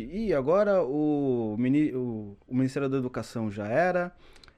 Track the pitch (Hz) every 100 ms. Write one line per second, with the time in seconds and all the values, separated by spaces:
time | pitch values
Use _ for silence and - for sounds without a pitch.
0 | 117 190 220 147 131 190 208 190 131 147
1 | 151 143 139 123 110 107 127 147 151 127
2 | 123 110 104 101 - 127 131 147 139 135
3 | 123 123 110 117 110 104 104 135 180 175
4 | 175 - - - -